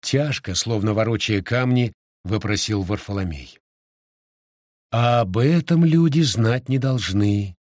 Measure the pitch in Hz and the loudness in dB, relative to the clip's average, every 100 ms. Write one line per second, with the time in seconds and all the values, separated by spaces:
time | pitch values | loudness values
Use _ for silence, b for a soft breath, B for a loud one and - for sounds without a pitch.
0 | - 135 147 - - 90 - 113 107 104 | -2 -2 -2 -4 -6 -6 -4 -2 0 0
1 | 110 107 - 104 95 120 127 123 120 - | 0 -2 -2 -4 -2 -2 2 2 0 -4
2 | _ _ 92 104 104 104 - 104 90 104 | _ _ -6 -4 -2 -4 -2 -4 -2 -6
3 | - 98 92 73 64 - _ _ _ _ | -6 -6 -6 -8 -14 -20 _ _ _ _
4 | _ _ _ _ _ _ _ _ _ 117 | _ _ _ _ _ _ _ _ _ 0
5 | 120 120 107 104 131 170 - 165 165 165 | 2 2 2 2 2 2 2 2 4 4
6 | 165 143 151 104 113 123 123 135 131 127 | 4 2 0 2 2 0 0 -2 0 -2
7 | 90 98 104 101 98 90 | -2 0 2 0 -2 -10